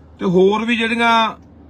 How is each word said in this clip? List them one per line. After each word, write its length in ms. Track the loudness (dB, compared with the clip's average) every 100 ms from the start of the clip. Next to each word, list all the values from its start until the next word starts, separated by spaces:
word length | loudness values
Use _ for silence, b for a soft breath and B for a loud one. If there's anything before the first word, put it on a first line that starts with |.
| -20 -6
ਤੇ 60 | -2
ਹੋਰ 400 | 2 2 2 -2
ਵੀ 120 | -2
ਜਿਹੜੀਆਂ 580 | -2 0 2 2 0 -6 -18 -20 -20